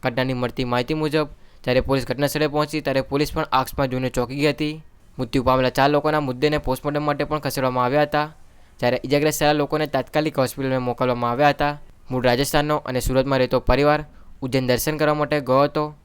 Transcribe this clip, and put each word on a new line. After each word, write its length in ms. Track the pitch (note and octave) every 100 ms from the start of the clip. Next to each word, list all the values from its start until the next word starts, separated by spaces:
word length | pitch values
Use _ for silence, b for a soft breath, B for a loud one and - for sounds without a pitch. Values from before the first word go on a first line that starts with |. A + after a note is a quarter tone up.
ઘટનાની 360 | C3 B2 C3 B2+
મળતી 260 | B2 - B2+
માહિતી 260 | B2 B2 D#3
મુજબ 260 | D#3 D#3 D3+ - b b
જ્યારે 180 | - B2+ B2
પોલીસ 160 | C3+ A#2+
ઘટના 220 | B2+ C#3+
સ્થળે 160 | D3 D3+
પહોંચી, 280 | D3 D3+ D#3
ત્યારે 180 | C#3+ C3+ C3
પોલીસ 200 | C#3 D3
પણ 120 | D#3+ -
આ 140 | B2+
અકસ્માત 260 | C3 - C#3
જોઈને 200 | B2+ C3
ચોંકી 280 | B2 A#2+ C#3
ગઈ 140 | D3
હતી. 220 | C#3+ D3+ D#3 - - - -
મૃત્યુ 260 | B2+ C#3 B2+
પામેલા 300 | C3 B2+ B2
ચાર 140 | C#3
લોકોના 320 | D3 D3 D3+ C#3+
મૃતદેહને 320 | B2 D3 D3+
પોસ્ટમોર્ટમ 460 | D3 C3 D3 D3 D3+
માટે 160 | C#3+
પણ 180 | C#3+ D3+
ખસેડવામાં 400 | D3 C#3 C3 B2+ B2
આવ્યા 200 | C#3+ D3
હતા, 180 | D3+ D3+ - b b b b
જ્યારે 180 | B2 B2+ C3
ઇજાગ્રસ્ત 320 | C#3+ D3+ D3+
થયેલા 200 | D3 D3+
લોકોને 260 | C#3+ D3+ D3+
તાત્કાલિક 460 | C3+ B2+ D3+ D#3 D3
હોસ્પિટલમાં 440 | B2+ - C3+ C3 B2
મોકલવામાં 440 | A#2 B2+ B2 A#2+
આવ્યા 220 | A#2+ D3
હતા. 180 | C#3+ D3 D3 - - -
મૂળ 160 | B2+ B2
રાજસ્થાનનો 540 | A#2+ C#3 D3+ D3 D3+ -
અને 120 | B2+ A#2
સુરતમાં 360 | C3 C3 C3+
રહેતો 200 | B2+ B2+ -
પરિવાર 300 | B2+ D3 D3+ D3+ b b -
ઉજ્જૈન 240 | C3+ C3 B2+
દર્શન 300 | B2 C3+ D#3
કરવા 200 | D3+ D3+
માટે 180 | C#3+ D3
ગયો 220 | B2+ C3
હતો 200 | C#3+ D3+ D3+ D3+